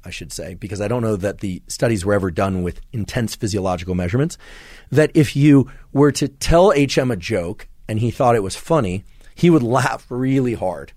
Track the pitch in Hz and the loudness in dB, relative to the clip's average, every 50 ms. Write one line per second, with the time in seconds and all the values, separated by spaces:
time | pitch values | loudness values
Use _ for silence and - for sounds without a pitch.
0 | _ - 90 - - 143 - - 82 - 95 85 - 98 98 98 104 104 120 123 | _ -14 -14 -14 -14 -14 -12 -12 -12 -12 -12 -12 -10 -10 -6 -4 -4 -2 -2 -2
1 | 113 110 107 98 85 101 95 - - 101 92 85 - - - - - 120 117 101 | 0 -2 -2 0 -2 -4 -4 -4 -6 -8 -8 -8 -10 -12 -6 -2 -2 0 0 0
2 | 85 98 104 101 92 95 82 80 101 98 95 92 90 87 82 - - - - 117 | 0 0 0 2 0 -2 -2 -2 -2 -2 -2 -2 -4 -4 -6 -8 -16 -12 -8 -8
3 | 101 - - 131 117 110 - - - 110 95 104 92 95 90 90 87 90 92 90 | -8 -6 -4 -4 -4 -4 -6 -6 -6 -4 -4 -2 -2 -2 -4 -4 -4 -4 -4 -2
4 | 90 87 92 123 143 170 - - - - - - - - - - - - - 135 | -2 -2 0 0 0 -2 -4 -10 -20 -20 -20 -20 -20 -20 -20 -20 -14 -2 2 2
5 | 151 147 - 165 151 - - 139 139 151 143 139 123 - - - - - - 139 | 2 2 4 2 2 2 2 2 4 6 6 6 6 2 -4 -20 -20 -6 0 2
6 | 143 147 139 - - 135 - _ - - 160 170 180 196 185 143 143 131 - - | 4 4 4 0 -4 -4 -6 _ -2 2 4 6 6 6 6 4 2 2 0 0
7 | 139 127 120 92 80 - 110 95 85 85 104 - - - - - - - 110 110 | 0 0 -4 -6 -6 -4 -4 -4 -4 -4 -8 -10 -14 -20 -20 -20 -10 -6 -4 -2
8 | 113 120 107 - 143 123 120 117 101 95 - - - - 165 160 123 95 90 95 | -2 -2 -2 0 2 4 4 2 2 -2 -8 -10 -4 0 0 0 0 0 -4 -6
9 | - - - - - - - - - 170 170 156 120 110 120 131 123 135 117 117 | -8 -12 -20 -20 -20 -20 -6 2 4 6 6 6 4 2 0 0 0 0 -2 -4
10 | - - 127 123 131 131 135 135 131 123 113 92 - 92 87 76 69 - - | -10 -10 -6 -4 -2 0 0 0 0 0 -2 -4 -4 -6 -6 -6 -12 -18 -20